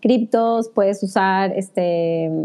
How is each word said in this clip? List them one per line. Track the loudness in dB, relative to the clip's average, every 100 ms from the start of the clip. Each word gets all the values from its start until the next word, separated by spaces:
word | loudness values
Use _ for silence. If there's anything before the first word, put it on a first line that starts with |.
criptos, | 2 2 2 0 2 0 -2
puedes | 0 0 0
usar, | -2 0 2 2 0 -2
este, | -6 -2 -2 0 0 0 -2 -4